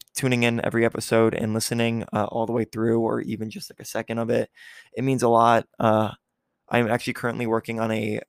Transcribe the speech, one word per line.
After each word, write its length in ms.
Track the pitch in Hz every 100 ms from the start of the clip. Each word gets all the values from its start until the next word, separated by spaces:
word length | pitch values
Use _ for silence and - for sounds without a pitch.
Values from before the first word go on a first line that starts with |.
| -
tuning 280 | - 131 123
in 200 | 120 117
every 220 | - 113 113
episode 480 | 113 - 113 113
and 180 | - 110
listening, 520 | 110 - 117 117 117 -
uh, 100 | 113
all 220 | 104 117 113
the 60 |
way 120 | 120
through, 360 | 110 110 113 117
or 200 | 113 117
even 300 | - 110 110
just, 200 | 180 -
like, 100 | -
a 40 |
second 320 | - 113 117 113
of 140 | 113
it. 200 | 117 113 _ - - -
It 100 | -
means 180 | 135 127
a 60 | 120
lot. 400 | 117 117 117 - -
Uh, 340 | 113 110 110 - _ _ _ _ -
I'm 200 | 120 117
actually 220 | 120 -
currently 340 | 120 120 113 117
working 320 | 113 - 113
on 120 | 113
a 300 | 110 110 107